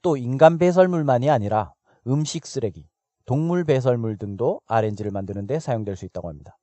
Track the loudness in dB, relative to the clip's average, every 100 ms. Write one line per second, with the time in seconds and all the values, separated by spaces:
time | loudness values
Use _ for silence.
0 | 0 0 -2 6 6 8 4 4 4 2
1 | 2 2 2 2 2 -2 -2 _ _ _
2 | -4 -2 -2 -8 -10 -6 -6 -8 -20 _
3 | _ _ -4 -2 0 -2 2 2 2 0
4 | -2 -6 -8 -2 -2 -2 _ 0 0 -4
5 | -6 -6 -8 -8 -6 -6 -4 -4 -4 -8
6 | -10 -12 -12 -14 -20 _